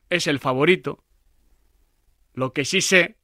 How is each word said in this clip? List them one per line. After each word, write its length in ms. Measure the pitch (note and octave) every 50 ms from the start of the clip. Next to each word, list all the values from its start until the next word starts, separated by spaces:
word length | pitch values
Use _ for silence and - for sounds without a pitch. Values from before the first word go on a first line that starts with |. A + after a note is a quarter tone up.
| _ -
es 180 | F3 F3 -
el 120 | E3 D3 B2+
favorito. 640 | - C3+ B2+ B2+ D3 E3+ F#3 E3 - C#3+ - - _ _ _ _ _ _ _ _ _ _ _ _ _ _ _ _ _ _ _ _ _ _ _ _ _ _ -
Lo 200 | B2 C3 C3 -
que 100 | D3 C3+
sí 160 | - F#3 F#3+
sé 380 | - - F#3+ F3+ E3+ - - _